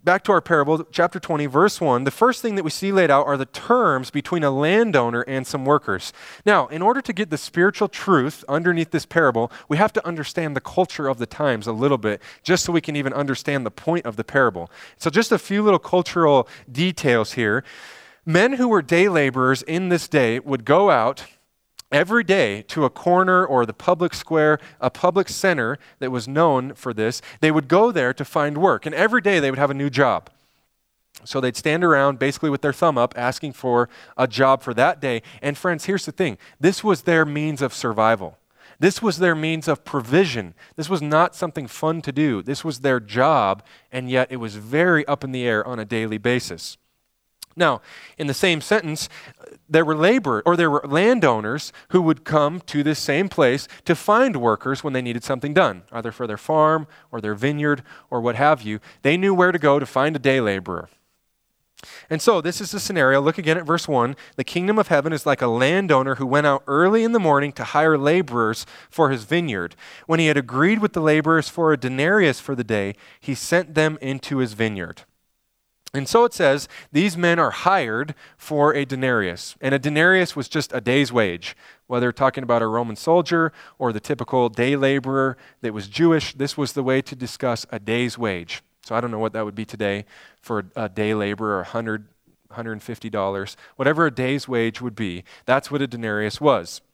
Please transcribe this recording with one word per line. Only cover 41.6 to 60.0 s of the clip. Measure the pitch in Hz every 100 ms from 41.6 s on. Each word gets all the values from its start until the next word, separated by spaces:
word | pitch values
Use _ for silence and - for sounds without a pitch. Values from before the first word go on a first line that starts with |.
| 131
fun | - 156 165
to | 147
do. | 135 151 110
This | 90 139 165
was | 127
their | 139 127
job, | 104 107 139 151 101 98 - - _
and | 127 127
yet | 127 127
it | 131
was | 113 107
very | 104 139 180 165 147
up | 143
in | 135
the | 131 123
air | 107 107
on | 123
a | 107
daily | 117 110 107
basis. | 113 123 - 82 - - _ _ _ _ _ _ - -
Now, | 170 120 - - - _
in | 147
the |
same | 131 190 160
sentence, | - 208 175 156 - - - - - - _
there | 156 160
were | 156
labor-, | 175 254 165 110 -
or | 175
there | 165
were | 147 143
landowners | 147 208 247 160 113 107 139 - - -
who | 185
would | 165 147 -
come | 151 147 175 -
to | 147
this | 147 151
same | - 143 190
place | - 135 139 - - -
to | 165
find | - 214 262 151
workers | 120 107 131 135
when | 151
they | 131
needed | 123 120
something | - 131 143
done, | 151 160 92 92
either | 117 113
for | 107 120
their | 104
farm | - 156 156 156 151 - _
or | 117
their | 107
vineyard | 104 131 147 147 143 - - _
or | 123
what | 117 117
have | 147 151
you. | 107 107 - -
They | 135 170
knew | 196
where | 185 180
to | 175
go | 147 143
to | 135
find | -